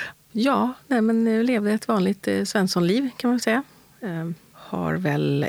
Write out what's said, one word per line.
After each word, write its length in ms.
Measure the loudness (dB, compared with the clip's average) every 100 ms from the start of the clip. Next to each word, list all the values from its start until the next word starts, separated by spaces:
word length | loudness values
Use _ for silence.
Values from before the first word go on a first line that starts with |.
| -8 -14 _
Ja, 400 | -2 2 2 0 -4 -2
nej, 140 | 0
men 260 | 2 2 2
jag 200 | 2 2
levde 260 | 0 0
ett 160 | -2 0
vanligt, 400 | 0 2 0 -2
eh, 160 | -2
svenssonliv, 680 | 0 0 0 2 2 2 0 -2
kan 140 | 0
man 100 | 0
säga. 220 | 0 -2 -2 -12 -20 -12
Ehm, 340 | -8 -6 -6 -8 -14
har 420 | -20 -10 -6 -2
väl 520 | -2 -2 0 0 0